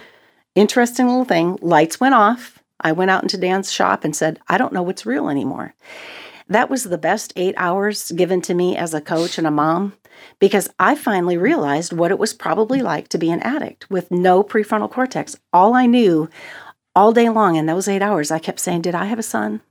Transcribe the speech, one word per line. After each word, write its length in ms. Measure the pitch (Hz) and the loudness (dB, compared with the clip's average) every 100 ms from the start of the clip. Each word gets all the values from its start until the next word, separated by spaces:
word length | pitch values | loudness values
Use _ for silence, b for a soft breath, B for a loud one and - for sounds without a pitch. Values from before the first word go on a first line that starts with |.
| B B B B _ 180 | B B B B _ 2
Interesting 520 | 208 254 240 240 247 | 4 2 2 2 2
little 160 | 254 254 | 2 0
thing. 320 | 170 170 185 | 0 0 -2
Lights 380 | 170 160 233 - | 2 4 2 2
went 160 | 262 254 | 4 4
off. 440 | 208 240 - _ _ _ | 4 2 -8 _ _ _
I 100 | 160 | -4
went 200 | 160 190 | 0 0
out 120 | 185 | 0
into 140 | 196 190 | -2 -2
Dan's 340 | 185 190 190 | -2 -2 -4
shop 320 | - 202 202 | -2 0 0
and 120 | 202 151 | -2 -2
said, 240 | 160 160 - | -4 -4 -4
"I 80 | 196 | -2
don't 160 | - | -2
know 80 | 185 | -2
what's 220 | 180 185 214 | -4 -6 -6
real 240 | 208 - | -4 -2
anymore." 440 | 139 131 - - - B B B B B B - | -4 -4 -6 -12 -16 B B B B B B -2
That 200 | 214 254 | 0 0
was 160 | 262 196 | -4 -4
the 120 | 170 | -4
best 360 | 165 214 - - | -2 -2 -4 -4
eight 200 | 185 - | -4 -2
hours 540 | 175 190 202 202 - | -2 0 -2 -4 -6
given 300 | 170 180 185 | -2 0 0
to 100 | 180 | -2
me 240 | 175 180 - | 0 0 -2
as 160 | 170 | -4
a 80 | 156 | -6
coach 360 | - 165 170 - | -4 -2 -2 -2
and 80 | 160 | -2
a 60 | |
mom, 420 | 147 156 170 202 - B B B B | 0 0 0 -4 -8 B B B B
because 300 | 196 202 - - | 2 2 -2 0
I 160 | 190 294 | 0 2
finally 400 | 254 190 175 170 | 0 0 0 0
realized 540 | 214 320 147 147 170 | 0 0 0 -2 -2
what 160 | 170 170 | -2 0
it 60 | 190 | 0
was 140 | 220 | -2
probably 480 | - - 175 220 269 | -4 -4 -2 0 0
like 280 | 208 151 - | -2 -4 -4
to 80 | 180 | -2
be 120 | 165 | -2
an 100 | 170 | -2
addict 480 | - 202 - - - | -4 -4 -8 -12 -6
with 200 | 190 175 | -6 -2
no 320 | 175 185 185 | 2 4 4
prefrontal 460 | 202 220 208 214 - | 2 -2 0 -2 -2
cortex. 460 | - 156 160 151 - _ | -4 -4 -4 -8 -14 _
All 220 | 175 202 | 4 6
I 120 | 247 247 | 6 4
knew 420 | 247 208 160 160 B B B B _ _ 180 | 4 4 2 -2 B B B B _ _ 4
all 160 | 214 | 6
day 180 | 233 233 | 6 4
long 280 | 226 196 160 | 4 2 2
in 80 | 156 | 0
those 220 | 175 196 | -2 -2
eight 140 | 196 | -2
hours, 300 | 202 185 147 | 0 0 -2
I 80 | 160 | -4
kept 200 | 190 - | -4 -6
saying, 220 | - 175 | -4 -2
"Did 120 | 175 170 | -2 -4
I 100 | 196 | -4
have 140 | 226 | -6
a 40 | |
son? 380 | 214 220 214 214 - | -4 -4 -4 -8 -12